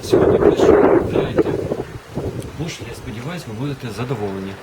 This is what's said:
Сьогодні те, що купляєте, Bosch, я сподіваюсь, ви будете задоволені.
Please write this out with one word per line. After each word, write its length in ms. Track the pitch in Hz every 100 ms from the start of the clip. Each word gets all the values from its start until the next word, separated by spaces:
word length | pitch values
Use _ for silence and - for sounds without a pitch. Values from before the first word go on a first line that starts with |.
Сьогодні 340 | - - - -
те, 180 | - -
що 420 | - - - -
купляєте, 500 | - - - - - - - - - - - - 131 - - -
Bosch, 200 | 160 - -
я 60 |
сподіваюсь, 480 | - - 107 127 175 131
ви 80 |
будете 360 | 107 143 135 123 101
задоволені. 560 | 127 123 101 95 95 98